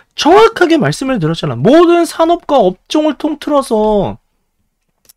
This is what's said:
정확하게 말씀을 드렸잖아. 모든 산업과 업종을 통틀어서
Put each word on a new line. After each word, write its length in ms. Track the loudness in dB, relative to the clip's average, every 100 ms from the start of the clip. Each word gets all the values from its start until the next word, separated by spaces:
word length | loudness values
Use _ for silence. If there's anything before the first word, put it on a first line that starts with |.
| _
정확하게 640 | -4 2 4 4 2 0 0
말씀을 400 | 0 -4 -4 -2
드렸잖아. 360 | -4 -4 -6
모든 520 | -2 2 4 4 2 0
산업과 500 | -2 -2 -2 0 0
업종을 600 | 0 -2 -6 -2 -2 -4
통틀어서 1000 | -6 -6 -4 -4 -2 -2 0 -2 -4 -8 _ _ _ _ _ _ _ _ _